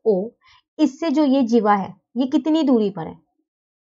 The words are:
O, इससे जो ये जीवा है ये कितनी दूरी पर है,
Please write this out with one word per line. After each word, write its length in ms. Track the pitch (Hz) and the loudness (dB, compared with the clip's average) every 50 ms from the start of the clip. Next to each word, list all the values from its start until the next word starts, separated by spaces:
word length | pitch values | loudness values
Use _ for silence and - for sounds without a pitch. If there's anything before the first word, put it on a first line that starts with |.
| - 220 | -2 -2
O, 140 | 202 180 196 233 - _ _ _ _ _ _ _ _ - | -2 -2 -2 -6 -12 _ _ _ _ _ _ _ _ -2
इससे 320 | 311 254 - - 320 330 | -2 -2 -2 -2 -4 -2
जो 140 | 254 311 302 | 0 2 2
ये 160 | 277 262 277 262 | 2 2 2 2
जीवा 300 | 214 233 233 202 214 208 | 2 2 2 2 2 0
है 200 | 202 185 - - _ _ _ - | 0 -2 -8 -12 _ _ _ -6
ये 100 | 233 277 262 | -4 -4 -2
कितनी 340 | 294 294 254 311 311 320 311 | -2 -2 0 0 0 0 2
दूरी 260 | 262 262 226 214 202 | 2 2 2 2 0
पर 160 | 196 170 160 | -4 -6 -12
है, 80 | 180 170 - _ _ _ _ _ _ _ _ _ _ _ _ | -12 -14 -18 _ _ _ _ _ _ _ _ _ _ _ _